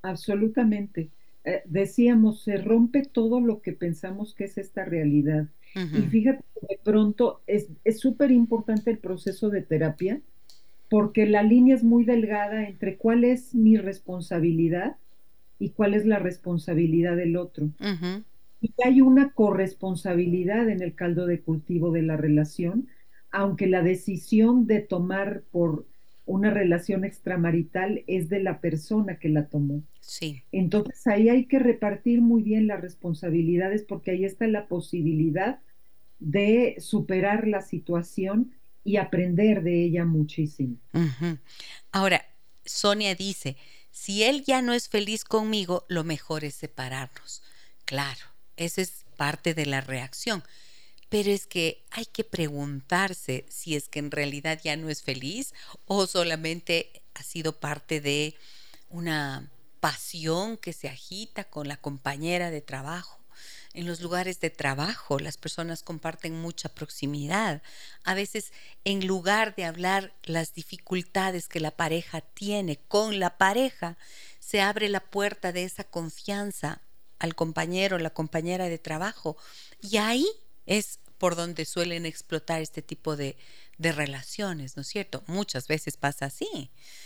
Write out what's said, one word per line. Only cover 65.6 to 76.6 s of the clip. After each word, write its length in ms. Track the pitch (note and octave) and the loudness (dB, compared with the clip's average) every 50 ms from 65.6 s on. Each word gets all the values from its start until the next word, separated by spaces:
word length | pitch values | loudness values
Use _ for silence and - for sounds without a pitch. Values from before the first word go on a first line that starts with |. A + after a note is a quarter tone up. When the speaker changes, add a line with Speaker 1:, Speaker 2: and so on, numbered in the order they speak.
| E3 E3+ E3 D#3+ | -8 -10 -10 -12
Speaker 2:
comparten 580 | - - E3+ D3+ - E3 D#3+ - - E3 D#3+ E3 | -12 -12 -14 -8 -8 -10 -10 -8 -10 -10 -10 -8
mucha 280 | E3 E3+ E3 - - D#3 | -10 -10 -10 -10 -12 -14
proximidad. 920 | - - D#3 - - - - C#3 C#3+ D3 C#3+ D3 E3+ G3+ A3+ G3 D3+ D3+ - - - - - - - - - | -12 -12 -14 -14 -10 -8 -6 -6 -6 -6 -6 -2 -2 -2 0 -2 -4 -6 -10 -16 -20 -18 -18 -18 -18 -8 -6
A 100 | - F#3+ | -4 -4
veces, 380 | F#3+ G3+ G3 - G#3+ - - - - - - - - - | -4 -4 -6 -6 -10 -10 -10 -18 -20 -20 -20 -20 -8 -4
en 220 | G3 G3 G3 F#3+ | -4 -2 -2 0
lugar 480 | F#3 F#3+ F#3+ E3 F#3+ G3+ A3 A3 G#3+ F#3+ | -2 -2 -2 2 2 2 2 2 0 -2
de 80 | - F3+ | -6 -6
hablar 500 | E3 D#3+ E3+ F3+ F#3 F#3+ G3 F#3+ F#3 - - - | -6 -6 -4 -2 0 0 0 -2 -6 -16 -16 -10
las 300 | - E3 E3 D#3+ - - | -4 -4 -4 -4 -4 -8
dificultades 920 | - D#3+ - - E3+ - - F#3+ F#3 F3 - - G3 F#3+ F#3+ F#3 F3 - - | -14 -14 -14 -16 -16 -8 -4 -4 -4 -4 -4 -4 -2 -2 -2 -2 -4 -8 -8
que 120 | - E3+ | -6 -4
la 120 | D#3 D3+ | -4 -4
pareja 480 | - - E3+ D#3 D#3+ E3+ E3 - - E3 | -4 -4 -2 -2 -2 -4 -4 -6 -12 -12
tiene 560 | - - - - G3+ G3+ G#3 G#3 G3 E3+ C#3+ - - - | -12 -12 -14 -10 -6 -4 -4 -2 -2 -4 -6 -8 -8 0
con 320 | - G#3 A3 A3 G#3 G3 | 0 0 2 2 -2 -2
la 160 | F#3 F3 - | -2 -2 2
pareja, 600 | - F#3+ F#3+ G3+ A#3+ C4+ C4 - - - E3+ E3+ - - - - - - - - - | 2 2 2 4 2 0 -2 -2 -6 -10 -10 -10 -12 -18 -20 -20 -18 -18 -20 -20 -18
se 200 | - - - G#3 | -10 -2 0 2
abre 280 | G3 G3+ G#3 G#3+ G#3+ G3+ | 2 2 0 0 -2 -2
la 120 | G3+ F#3+ | -2 -4
puerta 520 | - - - G3+ G3+ G3+ G#3 - - F#3 | -6 -6 -4 -2 -2 -2 -4 -4 -6 -6
de 120 | F3 F3+ F3+ | -4 -4 -6
esa 200 | F#3 - - F#3+ | -6 -8 -12 -14
confianza 960 | - - F3 E3 D#3 - - - - G3+ G3+ G3+ G3+ F#3 - | -10 -8 -8 -8 -8 -10 -12 -8 -8 -6 -6 -6 -8 -8 -6